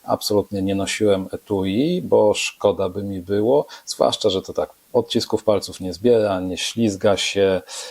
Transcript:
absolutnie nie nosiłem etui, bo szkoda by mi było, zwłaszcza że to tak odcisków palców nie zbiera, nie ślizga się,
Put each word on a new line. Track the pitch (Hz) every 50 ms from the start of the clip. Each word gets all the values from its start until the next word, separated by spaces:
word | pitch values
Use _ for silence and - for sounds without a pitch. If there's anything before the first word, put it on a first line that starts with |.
| -
absolutnie | - 113 - - - 107 104 95 - 101 98 95
nie | 98 98
nosiłem | 98 98 95 - - 107 104 101 95 95 95 -
etui, | 87 - - 107 98 95 95 95 107 135 165 180 180 160
bo | 98 - 110 107 107 101
szkoda | - - - - - - 104 98 - 98 95
by | 90 101 101
mi | 101 98 95
było, | 87 92 101 101 107 113 135 147 156 - - - -
zwłaszcza | - - - - - - - - 107
że | 95 95 -
to | - -
tak | - 82 - - _ _ _ -
odcisków | 123 113 - - 120 - - - 110 -
palców | - 104 98 - - 92 -
nie | 95 92 87
zbiera, | 82 98 120 120 113 107 104 98 92
nie | 90 92 90 85
ślizga | - - - 117 117 107 98 95 - 107 98
się, | 92 - - - 101 98 98 95 90 - - - - - -